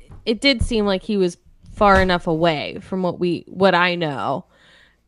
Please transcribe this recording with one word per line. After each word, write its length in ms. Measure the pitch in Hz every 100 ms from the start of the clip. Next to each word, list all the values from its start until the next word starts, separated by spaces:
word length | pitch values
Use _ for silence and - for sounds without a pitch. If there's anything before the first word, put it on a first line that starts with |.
| - - -
it 160 | 226
did 220 | 277 240
seem 240 | - 226 202
like 160 | 190
he 140 | - 202
was 200 | 180 - _ _ -
far 280 | - 208 190
enough 240 | 185 175 180
away 540 | 160 170 151 90 -
from 220 | - 190
what 160 | 180 -
we, 240 | 175 160 -
what 280 | 180 196 175
I 180 | 180
know. 520 | 175 160 131 107 139 - _ _ _ _ _